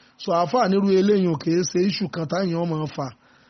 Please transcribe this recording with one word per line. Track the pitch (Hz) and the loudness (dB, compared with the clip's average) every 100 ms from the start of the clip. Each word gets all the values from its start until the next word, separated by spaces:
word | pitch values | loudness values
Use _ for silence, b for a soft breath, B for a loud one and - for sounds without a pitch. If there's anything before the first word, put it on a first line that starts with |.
| B B | B B
So, | - | -2
àáfàá | 170 175 247 202 | 0 2 2 2
nírú | 196 196 | 2 4
eléyìí | 190 196 208 180 | 4 4 4 2
ò | 151 | 0
kìí | 165 170 | 0 0
ṣe | 175 180 | 0 0
issue | 196 165 185 | 0 -2 -4
kan | 170 156 | -6 -4
táyàn | 175 190 165 170 | -4 -2 -2 -2
máa | 156 151 | -4 -6
fà. | - 135 - b b b | -8 -10 -12 b b b